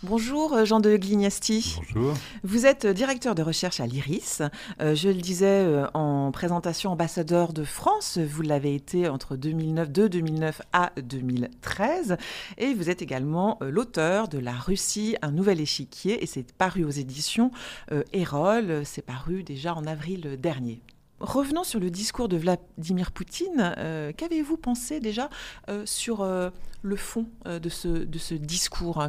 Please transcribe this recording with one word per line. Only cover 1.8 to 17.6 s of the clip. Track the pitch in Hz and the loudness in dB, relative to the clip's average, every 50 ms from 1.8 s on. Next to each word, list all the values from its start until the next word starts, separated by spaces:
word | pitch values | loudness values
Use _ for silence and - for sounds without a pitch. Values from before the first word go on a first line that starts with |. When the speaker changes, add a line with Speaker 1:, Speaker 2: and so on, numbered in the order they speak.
| 80 - - | -8 -4 -2
Speaker 2:
Bonjour. | 107 120 135 151 135 - - - 220 - | 0 2 2 0 -2 -4 -8 -14 -8 -6
Speaker 1:
Vous | 190 196 240 233 | 0 0 6 6
êtes, | 269 277 269 - | 6 6 6 4
euh, | 208 196 | 2 4
directeur | 180 247 262 269 247 - 262 214 | 4 2 0 0 0 0 0 0
de | 160 160 | 2 0
recherche | 160 160 - - 185 - - | 0 0 0 0 -2 -2 -2
à | 131 | -2
l'iris. | 117 120 139 139 131 147 - - - - - 160 147 - - - - 190 - | -2 -2 -4 -2 -2 -4 -4 -4 -6 -4 -2 -2 -4 -4 -6 -14 -14 -8 -2
Euh, | - 156 151 | 2 2 2
je | 151 160 196 | 4 4 2
le | 196 185 | 2 2
disais, | 170 175 190 175 196 | 0 -4 0 4 6
euh, | 196 196 196 190 175 151 143 139 - - | 6 6 6 6 6 4 4 2 2 0
en | 156 156 147 143 139 139 139 131 | 0 2 2 2 2 2 0 0
présentation, | - - 175 175 170 165 175 165 - - 202 | -2 -2 0 0 0 0 -2 -4 -2 -2 -2
ambassadeur | 180 160 170 165 - - 165 147 175 175 175 165 160 | 0 0 0 0 0 -2 0 4 4 4 4 4 0
de | 156 151 | -4 -4
France. | 143 - - - - 403 427 403 - - 190 | -4 -6 0 2 2 2 4 0 -2 0 0
Vous | 160 151 147 156 | 0 0 0 -2
l'avez | 160 151 151 143 135 147 143 | 0 2 2 2 2 2 0
été | 143 143 - - 180 175 170 | 0 -4 -2 0 2 2 2
entre | 135 135 - - 143 | 0 -2 -4 -6 -8
deux | 131 131 156 156 | -4 -4 -2 -2
mille | 165 160 156 160 | 0 0 0 0
neuf, | 165 170 151 | 0 0 0
de | 139 180 208 220 | 4 4 4 6
deux | 175 180 | 4 2
mille | 165 160 156 156 | 0 0 0 0
neuf | 160 156 151 - - - - | 0 0 -2 -4 -12 0 2
à | 180 180 - - - | 2 2 2 0 -6
deux | 135 120 135 131 | -8 -6 -6 -4
mille | 127 127 127 123 123 120 - - | -2 0 0 0 -2 -2 -6 -10
treize. | - - - - 196 240 320 370 349 226 180 165 - - - - - - 196 | -8 -8 -2 0 0 0 2 0 0 0 -2 -2 -2 -8 -12 -12 -12 -14 -8
Et | - 220 269 277 | -4 -2 -2 0
vous | 214 170 160 | 0 0 -2
êtes | 180 175 180 | -2 -2 -2
également, | 127 135 131 131 147 156 170 185 208 220 - | -6 -4 -2 -2 0 0 2 2 2 0 0
euh, | - 135 | -4 -2
l'auteur | 135 185 254 - - 175 156 160 185 202 220 214 | 0 0 -2 0 0 0 2 2 2 2 0 0
de | 147 139 | -2 -4
La | 123 120 123 | -4 -4 -6
Russie, | 123 123 - 196 190 - - - 208 214 220 233 - | -4 0 0 0 0 0 -2 -2 -2 -2 -2 -2 -2
un | - 151 143 | -2 -2 0
nouvel | 160 190 202 196 160 | 2 4 4 4 4
échiquier. | 151 143 - - 143 - - - - 180 214 - - | 2 -2 -2 -4 -6 -10 -12 -4 -2 0 0 0 -2
Et | |
c'est | 165 - 139 127 - | -4 -6 -8 -10 -10
paru | - _ - 185 175 190 170 | -2 _ 0 0 2 0 0
aux | 147 | 0
éditions, | 139 143 139 131 131 143 156 - - - 233 254 247 - | 0 -2 -4 -6 -6 -6 -4 -2 2 2 2 2 2 -4